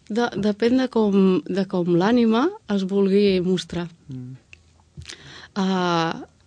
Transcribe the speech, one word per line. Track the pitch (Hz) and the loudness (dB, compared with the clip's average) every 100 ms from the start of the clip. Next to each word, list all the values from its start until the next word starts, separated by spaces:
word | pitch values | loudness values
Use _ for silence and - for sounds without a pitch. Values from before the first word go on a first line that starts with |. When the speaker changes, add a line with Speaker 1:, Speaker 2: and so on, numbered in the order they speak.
Speaker 1:
de-, | - 220 240 | -8 -4 -4
depèn | - 208 202 233 262 | -2 -2 0 2 2
de | 254 | 0
com, | 226 214 196 190 185 | 0 2 4 4 2
de | - 185 190 | 0 -4 -2
com | 185 175 170 | -2 0 2
l'ànima | 196 247 226 220 311 415 - | 4 4 4 2 0 -4 -4
es | 202 | -4
vulgui | 190 202 196 196 208 185 | -2 0 2 4 4 2
mostrar. | 180 180 - 170 170 - - | 0 -2 -2 -8 -10 -12 -16
Speaker 2:
Mm. | 131 127 131 _ - _ _ _ - - - - - - | -14 -14 -16 _ -20 _ _ _ -20 -18 -18 -20 -20 -12
Speaker 1:
Ah, | - 190 185 180 170 165 208 320 _ | -4 -2 0 0 0 -2 -4 -12 _